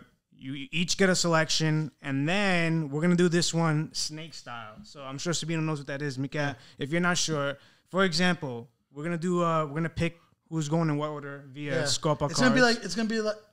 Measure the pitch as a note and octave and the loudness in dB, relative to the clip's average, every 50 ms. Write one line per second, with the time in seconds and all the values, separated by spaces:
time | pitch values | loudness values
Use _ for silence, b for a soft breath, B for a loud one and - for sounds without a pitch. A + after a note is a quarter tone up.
0 | - - _ _ _ _ _ - - C3 C3+ D3 C#3 C3+ - D#3 F3+ - - - | -10 -16 _ _ _ _ _ -16 -12 -10 -10 -10 -10 -6 -2 -2 0 0 2 4
1 | G3 F#3 F#3 - - F3 E3 D#3+ D#3+ D#3 - - D#3+ D#3 D#3 D#3 D#3 C3+ - _ | 4 4 4 4 2 4 4 4 4 2 2 2 2 2 2 2 0 -2 -6 _
2 | - D3 C3+ C3+ C#3 D3+ F3 G3+ G#3 G3 F#3 F3 E3 E3 E3 E3 D#3+ C#3+ C3+ D3+ | -8 -4 -2 0 0 2 2 2 2 2 2 2 2 2 2 0 0 -2 -2 0
3 | D#3 F3 F3 E3+ F3+ F3+ D#3+ F3 D#3+ - - E3 E3 E3 D#3 D3+ D#3+ C#3+ - - | 2 4 4 6 4 4 4 4 2 2 2 2 2 2 2 2 0 -2 -4 -6
4 | - - D3+ D#3 D#3+ E3 C3+ - - C3 A#2+ A#2 A2+ G#2+ G#2+ A2+ - - - D3 | -6 -6 -6 -10 -12 -14 -16 -16 -14 -12 -12 -12 -12 -14 -16 -18 -20 -20 -18 -16
5 | C#3 C3+ C3+ C#3+ - F3+ E3 - - D#3 E3 D#3+ D#3 D#3+ D#3 C#3+ C#3+ - C#3+ C#3 | -12 -10 -10 -6 -4 -2 -2 -2 -2 -2 -2 0 0 0 -2 -2 -4 -6 -6 -6
6 | D3 D3 B2+ B2+ C#3 C#3 - D3+ D3 C#3+ C#3 B B B B - C#3 C3+ D3+ E3+ | -4 -4 -4 -4 -4 -4 -2 -2 -2 -2 -4 B B B B -8 -6 -2 0 2
7 | F3+ F3 F3+ E3 - - D#3+ D3 C#3+ C#3 C#3 b b b b b b _ - F3+ | 2 2 2 2 0 0 -2 -2 -2 -2 -4 b b b b b b _ 0 2
8 | G3 F#3+ D#3 D#3 F3+ F3+ F3 - - C3+ B2 A#2 A#2 C#3+ _ _ _ _ - C#3 | 2 2 2 2 2 2 2 0 -2 -6 -8 -10 -12 -14 _ _ _ _ -14 -10
9 | D3 E3+ F3 E3+ D#3 F#3 F3 F3 F3 E3+ E3 D#3+ D#3 D3 C#3 D#3 E3+ D#3+ - - | -6 -6 -4 -4 -2 0 0 2 2 2 2 0 0 -2 -2 -4 -4 -4 -2 -2
10 | E3+ E3 D#3+ - _ _ _ _ _ _ E3 D#3+ D#3 D3 D#3 E3 E3 D#3+ D3 C#3+ | -2 -4 -4 -6 _ _ _ _ _ _ -6 -4 -2 0 0 2 2 2 0 0
11 | D3 D3+ D3+ D3 C#3+ C#3+ C#3 C#3 C#3 C#3 B2+ C#3+ D3 D3 C3+ C3 D3+ C#3+ C#3 - | -2 -4 -6 -8 -10 -12 -14 -16 -16 -16 -14 -10 -6 -4 -2 -2 0 0 0 0
12 | - D#3+ D3+ - D3+ C#3+ D#3+ - - B3+ - C4 B3+ A#3 A#3 A#3 - F#3+ F3 A3 | 0 0 0 0 0 -2 0 2 4 4 6 6 6 4 4 2 -2 -6 -4 -2
13 | A3+ G#3 A3+ A3+ G#3+ G#3+ G#3 - - _ | -2 -2 -2 -2 -2 -2 -4 -6 -10 _